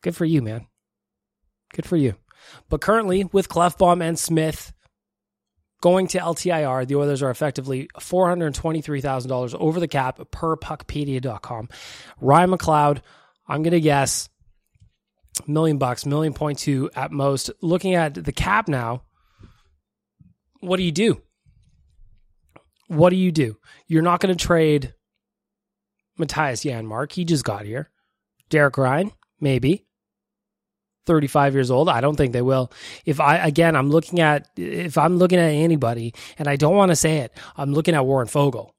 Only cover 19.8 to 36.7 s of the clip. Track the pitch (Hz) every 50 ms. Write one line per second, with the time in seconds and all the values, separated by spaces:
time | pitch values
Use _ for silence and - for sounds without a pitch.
19.8 | _ _ _ _ _ _ _ _ _ _ _ _ _ _ _ _ - 180 185 185
20.8 | 190 175 151 151 214 226 160 - _ _ _ _ _ _ _ _ _ _ _ _
21.8 | _ _ _ _ - - _ _ _ _ _ _ _ _ _ - _ _ _ _
22.8 | _ _ 185 147 165 180 180 190 185 180 165 156 143 113 107 _ _ _ - -
23.8 | _ _ 160 160 160 175 175 175 - 190 185 160 - - 175 165 160 156 151 147
24.8 | 135 127 - _ _ _ _ _ _ _ _ _ _ _ _ _ _ _ _ _
25.8 | _ _ _ _ _ _ _ - 170 139 - - 156 143 123 107 - 147 127 113
26.8 | 110 110 107 117 139 147 - 180 180 165 170 139 120 - 104 98 104 104 110 131
27.8 | 160 _ _ _ _ _ _ _ _ _ _ _ _ _ - 151 147 139 - -
28.8 | 135 127 131 151 190 214 - _ _ _ _ _ 151 143 135 127 117 135 175 208
29.8 | _ _ _ _ _ _ _ _ _ _ _ _ _ _ _ _ _ _ _ _
30.8 | _ _ _ _ _ - 170 156 147 135 - 151 143 139 135 135 131 123 131 123
31.8 | 156 180 147 117 120 147 151 147 147 127 117 123 123 127 135 131 127 123 - -
32.8 | - - - - _ - 147 131 156 143 151 175 180 160 143 151 165 165 160 151
33.8 | 135 143 147 165 160 - 180 175 165 151 151 143 - _ _ - 175 170 - 175
34.8 | 175 175 139 165 147 165 180 175 180 180 180 180 170 160 151 147 160 170 165 151
35.8 | 127 113 120 117 113 117 - - - - - - 156 147 143 139 151 151